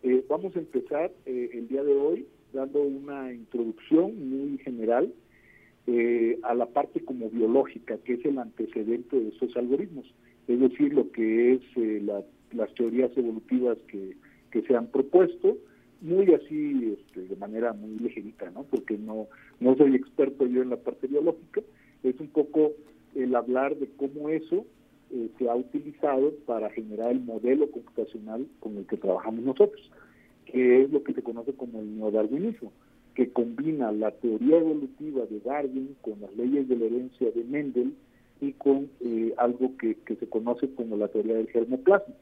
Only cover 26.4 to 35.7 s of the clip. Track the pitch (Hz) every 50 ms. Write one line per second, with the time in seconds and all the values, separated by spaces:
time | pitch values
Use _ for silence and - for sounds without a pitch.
26.4 | - - 120 110 107 104 - - 113 107 107 104 113 120 123 131 127 120 113 110
27.4 | 107 120 131 147 156 147 - 120 - - _ - 113 - - 113 107 110 110 113
28.4 | 135 - - _ - 110 107 101 95 - - 101 - 98 92 185 - - - 113
29.4 | 117 135 131 - 208 202 - - - - - - - _ _ _ _ _ _ _
30.4 | _ - - 123 127 123 123 127 135 139 151 143 - - 127 131 123 120 113 117
31.4 | 113 131 135 - 131 120 113 110 107 107 107 110 107 107 104 107 107 107 123 147
32.4 | 185 226 220 - - 104 _ _ _ _ _ _ _ _ _ - 127 120 - 127
33.4 | 120 117 117 117 143 160 156 147 127 110 107 107 110 107 - - - 120 110 107
34.4 | 117 135 156 170 160 160 156 151 143 131 - _ 151 156 147 131 117 104 107 104
35.4 | 104 123 135 147 143 135